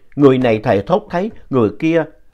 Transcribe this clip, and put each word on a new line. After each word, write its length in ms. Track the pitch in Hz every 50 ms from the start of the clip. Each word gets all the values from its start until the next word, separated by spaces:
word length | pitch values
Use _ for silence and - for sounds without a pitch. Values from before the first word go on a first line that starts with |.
| - - -
người 220 | 139 143 135 131 131
này 200 | 127 120 110 107
thề 240 | 110 131 107 98
thốt 240 | - - 180 208 - -
thấy, 200 | - 175 196 226 - - - -
người 200 | 139 127 110 98 98 -
kia, 260 | 160 160 160 165 151 156 - - - -